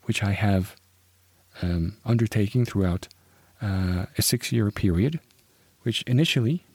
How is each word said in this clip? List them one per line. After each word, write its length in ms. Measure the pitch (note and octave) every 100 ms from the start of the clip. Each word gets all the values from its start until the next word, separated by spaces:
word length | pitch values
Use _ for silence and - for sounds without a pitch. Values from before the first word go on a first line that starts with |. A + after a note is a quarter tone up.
which 200 | - A2+
I 80 | G2+
have, 460 | G2 G#2 F#2+ F#2 - _ _ _ _ _ _ _ -
um, 360 | F2+ F2 E2+ G2+ -
undertaken 580 | A#2 A2+ - G2+ B2+
throughout, 460 | A#2+ G2 F#2+ E2+ - _ _ _ _ _
uh, 440 | G#2 F#2+ F#2 F2+ F#2 -
a 40 |
six-year 500 | - A#2+ - A#2 G#2
period, 480 | - G2+ E2+ A#2 D#3+ _ _ _ _ _ _
which 220 | - A2+
initially 600 | - B2 D#3+ - A2+ E3+ _